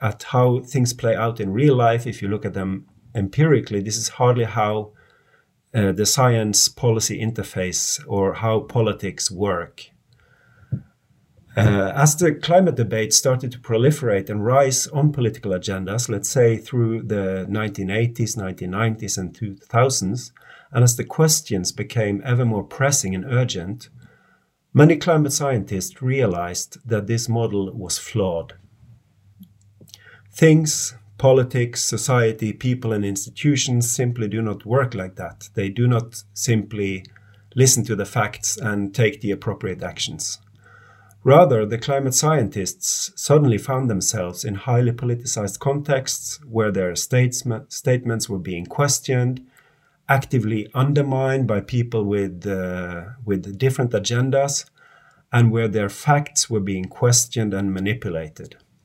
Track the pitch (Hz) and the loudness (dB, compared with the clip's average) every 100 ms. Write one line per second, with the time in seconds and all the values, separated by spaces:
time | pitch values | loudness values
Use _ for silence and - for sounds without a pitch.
0 | 113 - - 127 123 123 - 139 120 - | -6 -6 -2 2 4 2 0 0 0 0
1 | 117 101 113 113 101 98 147 127 117 117 | 0 2 0 -2 -4 2 4 6 4 2
2 | 120 98 98 104 104 98 95 95 - _ | -2 -6 -4 -4 -4 -4 -4 -6 -10 _
3 | _ - 98 - 160 135 - 101 101 107 | _ -4 -2 2 4 4 2 -4 -4 -4
4 | - - 127 123 113 113 107 107 104 - | -6 0 2 2 0 0 0 -2 -6 -12
5 | _ _ _ _ _ _ _ 117 101 92 | _ _ _ _ _ _ _ 0 2 2
6 | 104 - 127 117 107 101 - - 123 113 | 2 4 4 4 2 2 0 2 0 2
7 | 107 110 110 113 98 - 92 92 - - | 0 -2 -4 -4 -6 -4 -4 -4 -4 -6
8 | - 101 98 87 110 110 - 123 110 101 | -4 0 0 0 0 0 0 0 0 0
9 | 98 82 - 92 101 90 82 - - _ | -6 -4 -4 -2 -2 -2 -6 -14 -20 _
10 | _ _ _ _ _ _ _ - - _ | _ _ _ _ _ _ _ -10 -10 _
11 | _ _ _ _ _ - 104 101 98 139 | _ _ _ _ _ 2 4 4 0 4
12 | 151 156 175 151 - 175 185 123 107 110 | 4 4 2 2 4 4 6 2 0 0
13 | 110 - 139 127 127 - - 113 131 147 | 2 2 2 0 -2 -10 -2 2 4 4
14 | 123 101 92 104 104 131 139 127 - 151 | 2 0 0 -2 2 4 4 2 -2 2
15 | 147 143 117 - 104 92 95 95 92 107 | 2 2 0 -2 -4 -4 -2 -4 -4 -4
16 | 120 101 101 135 117 113 - 127 113 113 | -2 -4 -2 4 4 4 -2 0 0 0
17 | - 104 95 95 92 104 107 98 95 104 | -2 -2 -2 -4 -4 -4 -4 -4 -2 0
18 | 120 120 113 - 95 92 90 95 113 110 | 0 0 -4 -4 -8 -8 -6 -2 -2 -2
19 | 101 - 90 - 107 98 _ 117 104 - | -6 -6 -6 -8 -10 -10 _ 2 2 2
20 | 92 120 - - - - _ 123 123 120 | -2 -4 -8 -18 -20 -20 _ 4 4 4
21 | 120 - 160 156 - 98 90 - 104 120 | -2 2 2 2 0 -4 -4 -6 -6 -2
22 | 104 101 127 123 120 107 95 - 135 139 | 0 -2 0 2 2 0 -4 -2 0 0
23 | 95 95 110 127 127 95 85 117 - - | -2 -4 -2 0 0 -4 -8 -10 -14 -20
24 | - _ _ _ _ _ _ 131 151 156 | -20 _ _ _ _ _ _ 6 8 6
25 | 175 160 143 - 143 123 95 95 - - | 2 2 2 0 -2 -2 -2 -6 -8 -6
26 | 127 131 113 87 87 90 - - 117 110 | -4 0 0 0 -4 -8 -10 -12 -4 -4
27 | 101 117 - 113 113 101 95 117 90 - | -2 -2 -2 -2 0 -2 -4 -6 -8 -8
28 | - 117 95 85 80 - - _ - - | -6 -2 0 -2 -6 -14 -20 _ -20 -20
29 | _ _ _ _ - _ _ _ - - | _ _ _ _ -20 _ _ _ -20 -20
30 | - - _ - 160 156 156 - - - | -20 -20 _ 4 6 6 4 -2 -6 -10
31 | - - 135 131 123 127 120 120 - 113 | -20 0 4 4 4 0 -2 -4 -4 -4
32 | - 123 117 110 110 101 127 123 113 107 | 0 2 2 0 -4 -4 -2 -2 -2 -2
33 | 101 98 - - 147 135 - 120 120 - | -2 -4 -8 -2 0 2 0 0 0 0
34 | 123 120 110 107 113 98 104 127 127 95 | -2 -2 -4 -2 -4 -6 -2 0 0 -2
35 | 92 95 87 - - - 98 98 123 120 | -10 -10 -14 -14 -10 -6 -4 0 2 2
36 | 117 - - - - 113 101 104 98 95 | -2 -10 -16 -6 0 0 -2 -4 -6 -6
37 | - - _ - _ - 131 123 104 101 | -12 -20 _ -20 _ 2 4 4 0 -4
38 | 101 123 104 - - - 113 104 101 101 | -2 -2 -2 -4 -8 -4 -2 -2 -2 2
39 | 110 104 104 98 - 98 98 90 90 85 | 0 0 -4 -4 -4 -6 -6 -8 -10 -8
40 | - - - - _ _ - - - - | -8 -8 -10 -12 _ _ -20 -20 -20 -20
41 | _ _ 135 143 175 117 104 117 131 139 | _ _ 6 8 8 4 0 -4 -2 -2
42 | 139 123 151 156 101 104 92 - - - | 0 0 2 2 0 -2 -6 -6 -6 -4
43 | - - - 143 143 104 - 131 131 98 | -6 -6 2 4 6 2 0 -2 0 0
44 | - 110 90 87 110 101 123 123 123 117 | -2 -2 -4 -6 -8 -6 0 2 2 0
45 | 123 120 120 - 101 - 139 143 147 135 | -4 -4 -4 -4 -4 -4 -2 -2 0 -2
46 | 131 - - - - 113 107 98 90 85 | -2 -8 -10 -14 -6 -2 0 0 -2 -4
47 | - 127 127 123 127 110 - - - 123 | 0 2 2 0 -4 -6 -8 -6 -2 0
48 | 123 113 - 98 90 87 87 - 143 - | 0 -4 -4 -6 -6 -8 -6 -2 0 0
49 | - 127 123 127 - _ _ _ _ _ | 0 0 0 -2 -10 _ _ _ _ _
50 | - 139 - 135 107 110 104 127 139 143 | 0 0 0 -2 0 -2 -4 0 2 2
51 | 139 135 131 135 120 104 92 123 117 117 | 0 0 0 0 0 -2 -2 -2 -2 -2
52 | 101 101 98 87 101 95 92 90 90 87 | 0 0 -2 -4 -6 -4 -4 -6 -8 -10
53 | 92 127 107 98 92 98 131 131 123 110 | -12 -10 -4 -4 -4 -2 0 0 0 -2
54 | 95 120 131 135 139 143 - _ _ _ | -2 0 2 2 2 -2 -8 _ _ _
55 | _ _ _ 120 117 117 113 104 101 - | _ _ _ 4 4 4 0 0 -2 -2
56 | - 143 147 - - 110 98 95 95 - | 0 0 0 -4 -2 -2 -2 -4 -6 0
57 | 120 120 - 113 107 98 98 95 98 113 | 2 4 2 -2 -2 0 -2 -2 -2 -2
58 | 104 82 80 - - - _ _ | -4 -6 -8 -12 -20 -20 _ _